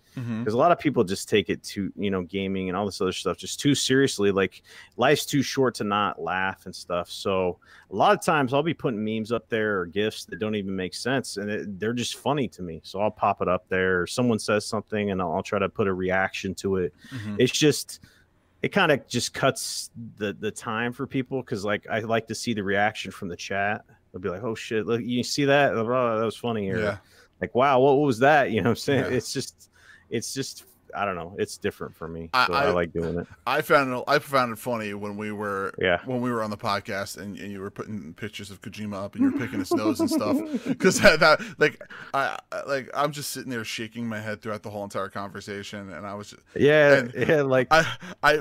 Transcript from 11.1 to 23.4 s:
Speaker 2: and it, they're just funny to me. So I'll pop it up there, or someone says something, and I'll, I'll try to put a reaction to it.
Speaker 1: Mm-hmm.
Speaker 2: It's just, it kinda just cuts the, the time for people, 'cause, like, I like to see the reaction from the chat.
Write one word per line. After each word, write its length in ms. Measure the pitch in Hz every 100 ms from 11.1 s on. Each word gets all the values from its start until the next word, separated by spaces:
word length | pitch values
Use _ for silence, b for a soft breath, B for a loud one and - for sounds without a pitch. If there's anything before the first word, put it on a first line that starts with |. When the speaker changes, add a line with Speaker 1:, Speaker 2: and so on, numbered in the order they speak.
| 135 - 101
Speaker 2:
and 160 | 104
it, 260 | 104 90 95
they're 140 | 104
just 240 | 240 110 -
funny 320 | 123 147 110
to 140 | -
me. 180 | 87 80 -
So 160 | 95
I'll 100 | 104
pop 300 | - 107 98
it 80 | 90
up 180 | 90 -
there, 360 | 92 92 92
or 40 | 87
someone 320 | - 123 107
says 260 | - 104 -
something, 460 | 107 - 107 101
and 100 | 95
I'll, 120 | 87
I'll 100 | 90
try 160 | - 104
to 80 | 95
put 180 | - 98
a 80 |
reaction 600 | 92 92 92 95 - 95 90
to 220 | 101 95
it. 160 | 87 _ -
Speaker 1:
Mm-hmm. 240 | 131 107 104
Speaker 2:
It's 140 | 123
just, 480 | - 151 - - - b b b _ _ -
it 100 | 143
kinda 240 | 208 170 135 -
just 240 | 120 -
cuts 580 | - 135 127 - - - 117 117 -
the, 160 | 104
the 180 | - 104
time 440 | - 123 110 120
for 120 | 120 127
people, 380 | 139 123 135
'cause, 220 | - 104 101
like, 200 | 104 -
I 80 | 110
like 260 | 110 113 -
to 80 | 110
see 180 | -
the 100 | 107
reaction 480 | 98 98 104 - 95
from 160 | - 92
the 80 |
chat. 480 | 87